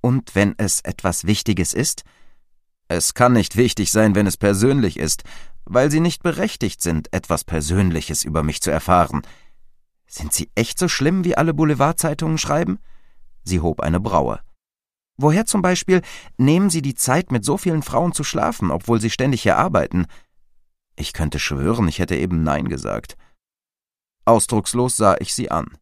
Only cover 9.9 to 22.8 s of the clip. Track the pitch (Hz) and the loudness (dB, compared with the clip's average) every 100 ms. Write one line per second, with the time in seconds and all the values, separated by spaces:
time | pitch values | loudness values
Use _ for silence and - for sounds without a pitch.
9.9 | _ _ - 76 - - - 110 - 180 | _ _ -10 -6 -4 -4 -2 -2 0 -2
10.9 | - 139 190 180 - 160 151 160 147 139 | 0 0 2 0 0 0 2 0 2 2
11.9 | 165 165 147 160 160 - 147 175 190 - | 2 -2 -2 -2 -2 0 -2 0 -4 -8
12.9 | - - - - - - 92 80 78 - | -20 -20 -20 -20 -18 -2 0 0 -2 0
13.9 | 85 107 90 64 52 - - _ _ _ | 0 2 0 0 -4 -10 -20 _ _ _
14.9 | _ _ - 143 165 226 208 180 180 - | _ _ 0 2 2 2 0 2 0 2
15.9 | 185 - - - - 131 165 196 165 139 | 2 0 -16 -20 0 4 4 2 0 -4
16.9 | 123 - 139 185 123 101 180 - 160 - | -4 0 0 0 -2 0 -2 0 -2 -2
17.9 | 131 175 - 147 - - - 92 76 - | -2 0 -2 -4 -2 -4 -2 -2 -2 0
18.9 | 117 110 - 127 127 104 - 165 131 71 | 0 0 -2 -2 0 2 2 2 0 0
19.9 | 90 87 - _ _ _ _ _ _ _ | 0 -2 -6 _ _ _ _ _ _ _
20.9 | - - - 78 73 - 71 71 117 92 | -10 -10 -4 -4 -2 -4 -2 -2 2 0
21.9 | 76 90 78 90 85 78 73 60 67 | 0 -2 -2 0 0 0 0 -2 -6